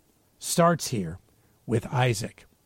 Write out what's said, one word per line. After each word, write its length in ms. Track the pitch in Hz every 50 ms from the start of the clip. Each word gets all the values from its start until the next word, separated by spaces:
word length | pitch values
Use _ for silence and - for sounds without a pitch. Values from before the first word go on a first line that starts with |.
| _ _ _ _ _ _ _
starts 520 | - - - - 175 165 170 170 - - -
here 300 | 127 104 90 78 90 - _ _ _ _ _ _ _ _ _
with 220 | - 113 113 -
Isaac. 580 | - - 127 127 127 113 101 - - - - - _ _ _ _